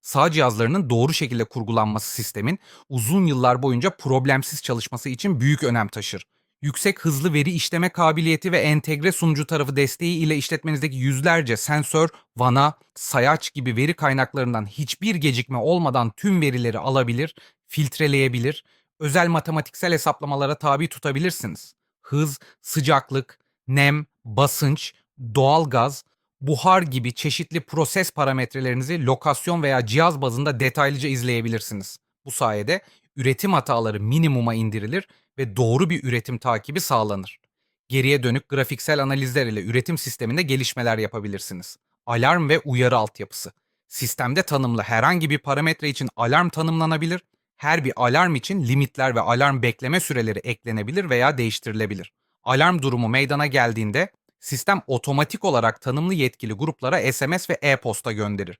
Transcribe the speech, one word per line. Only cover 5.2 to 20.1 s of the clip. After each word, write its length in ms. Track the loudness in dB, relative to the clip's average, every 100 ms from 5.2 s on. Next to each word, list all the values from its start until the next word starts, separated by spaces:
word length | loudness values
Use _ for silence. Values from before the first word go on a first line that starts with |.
| -2 2
büyük 240 | 2 2
önem 240 | 2 0 0
taşır. 380 | -4 -8 -10 -14 _ _ _
Yüksek 420 | -8 -2 -2 0
hızlı 280 | -2 0 0
veri 180 | 2 0
işleme 380 | 0 -2 0 -2
kabiliyeti 640 | 2 2 2 2 0 2
ve 60 | 2
entegre 540 | 4 2 2 -2 0
sunucu 340 | 2 2 2 0
tarafı 300 | -2 0 0
desteği 420 | 0 0 -2 0
ile 180 | 2 0
işletmenizdeki 600 | -2 -4 -2 -2 -2 -2
yüzlerce 600 | 0 2 2 2 2 -2
sensör, 520 | 0 -2 0 2 0 -2 _ 0
vana, 380 | 2 4 4 0 _
sayaç 600 | -14 -2 2 4 2 -2
gibi 220 | -6 -4 0
veri 180 | 0
kaynaklarından 720 | 0 0 0 -2 -2 -2 -2 -4
hiçbir 480 | -6 -8 -4 -2
gecikme 440 | 0 0 0 -2 -2
olmadan 540 | 0 2 2 2 0 -2
tüm 240 | 0 2
verileri 380 | 2 0 -2 -2
alabilir, 560 | 0 2 2 0 -4 -8 -20 _ _
filtreleyebilir, 960 | -2 -2 0 2 4 2 0 -2 -4 _ _ _ _
özel 300 | 0 2 4
matematiksel 640 | 2 0 -4 -4 -6 -2
hesaplamalara 680 | 0 0